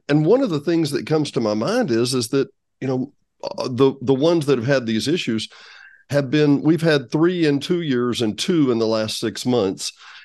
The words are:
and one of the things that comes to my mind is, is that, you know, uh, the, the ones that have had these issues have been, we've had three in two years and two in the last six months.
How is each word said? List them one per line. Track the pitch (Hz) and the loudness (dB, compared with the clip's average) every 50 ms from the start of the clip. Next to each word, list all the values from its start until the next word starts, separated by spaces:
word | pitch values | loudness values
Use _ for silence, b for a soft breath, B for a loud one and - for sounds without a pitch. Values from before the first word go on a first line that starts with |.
| _ - | _ 0
and | 143 156 151 | 2 2 4
one | 165 226 269 | 4 4 2
of | 277 196 | 2 0
the | 160 139 | -2 -4
things | - 180 170 165 160 143 | -2 0 0 0 0 -2
that | 143 - 107 | -4 -6 -4
comes | - 156 156 143 - | -2 -2 -2 -2 -2
to | - 139 | -2 -2
my | 113 104 107 | -2 0 0
mind | 107 117 170 220 254 233 147 | -2 -2 -2 -2 -2 0 0
is, | 113 113 123 123 | 0 0 0 0
is | 135 127 113 - | -2 -2 -2 -2
that, | 139 139 127 - _ _ _ _ _ _ | -2 -2 -2 -2 _ _ _ _ _ _
you | - 135 | -6 -4
know, | 131 131 131 - _ _ _ _ _ _ - | -4 -4 -4 -6 _ _ _ _ _ _ -12
uh, | - - - - 123 | -10 -8 -8 -6 -4
the, | 123 113 139 135 135 - | 0 2 2 2 2 0
the | 123 120 | 0 0
ones | 135 127 147 170 175 165 139 | 2 2 2 2 2 2 2
that | 143 135 123 | 2 0 0
have | 110 | 2
had | 139 139 131 120 | 0 0 0 0
these | 113 110 107 - 135 | 0 -2 -2 -2 -2
issues | 180 - - 127 113 107 - B B B B B B B B B B B B - | -2 -2 -2 -2 -4 -4 -4 B B B B B B B B B B B B -4
have | 139 143 139 123 | -2 -2 0 0
been, | 151 151 151 147 143 135 | 2 2 4 4 4 4
we've | 135 151 170 151 | 2 2 2 2
had | 165 165 151 139 123 - | 2 2 2 2 0 -2
three | - 151 165 180 185 175 165 | 0 0 2 2 2 2 2
in | 147 143 139 | 2 2 0
two | - - 180 175 | 0 -2 -2 -2
years | 170 147 127 120 123 123 110 - | -2 -2 0 0 0 -2 -2 -2
and | 120 107 95 - | -2 -2 -2 -2
two | - - 180 160 143 127 | -2 0 2 2 2 2
in | 117 113 | 2 2
the | 113 | 0
last | 110 113 110 110 107 - - | 0 0 0 -2 -4 -4 -6
six | 120 110 101 - - | -6 -6 -6 -4 -2
months. | 127 123 120 98 95 92 - - - B B B B B B B | 0 0 2 2 0 -2 -4 -8 -10 B B B B B B B